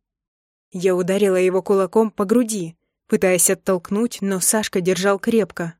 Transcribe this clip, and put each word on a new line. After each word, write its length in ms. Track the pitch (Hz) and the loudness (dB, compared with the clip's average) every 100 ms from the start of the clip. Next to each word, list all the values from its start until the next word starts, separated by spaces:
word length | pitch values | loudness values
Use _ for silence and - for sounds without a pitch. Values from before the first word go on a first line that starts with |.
| _ _ _ _ _ _ _ | _ _ _ _ _ _ _
Я 240 | 185 185 180 | -4 0 0
ударила 400 | 180 196 202 185 | 0 2 2 2
его 260 | 185 185 | 2 0
кулаком 480 | 180 196 190 226 220 | 0 0 2 0 0
по 160 | - 196 | -2 0
груди, 500 | 240 233 220 165 - _ _ - | 2 2 -4 -8 -12 _ _ -2
пытаясь 420 | 214 190 180 - | 0 2 2 2
оттолкнуть, 720 | 185 - 185 - 202 233 - | 0 0 -2 -2 -4 -4 -4
но 180 | 196 190 | -4 -2
Сашка 420 | - 220 214 196 | 0 -2 -2 -4
держал 380 | 175 180 196 196 | -2 0 0 -2
крепко. 560 | - 226 185 - 170 - | 0 0 0 -4 -10 -10